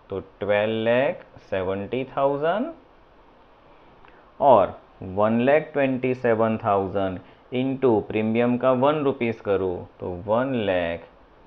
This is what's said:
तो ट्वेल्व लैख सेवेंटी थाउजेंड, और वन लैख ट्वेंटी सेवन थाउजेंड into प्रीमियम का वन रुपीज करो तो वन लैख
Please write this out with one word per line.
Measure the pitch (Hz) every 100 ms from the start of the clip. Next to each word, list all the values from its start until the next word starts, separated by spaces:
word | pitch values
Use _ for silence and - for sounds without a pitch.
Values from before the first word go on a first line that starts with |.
| -
तो | 95 - -
ट्वेल्व | 101 104 110 110
लैख | 113 123 147 180 - - -
सेवेंटी | 95 92 98 101 123 131
थाउजेंड, | - 139 143 160 196 311 330 _ _ _ _ - _ _ _ _ - - - - - - -
और | 139 110 87 - - -
वन | 98 95 107 117
लैख | 127 156 156
ट्वेंटी | 147 135 127 127 127
सेवन | 120 110 113 110
थाउजेंड | 110 101 95 98 95 92 - - -
into | 123 135 135 131 107 -
प्रीमियम | 107 110 113 120 120
का | 127
वन | 127 135 156
रुपीज | 139 135 117 110
करो | 101 95 92 87 - -
तो | 98 90 98
वन | 113 135 123 98
लैख | 90 85 85 - - - -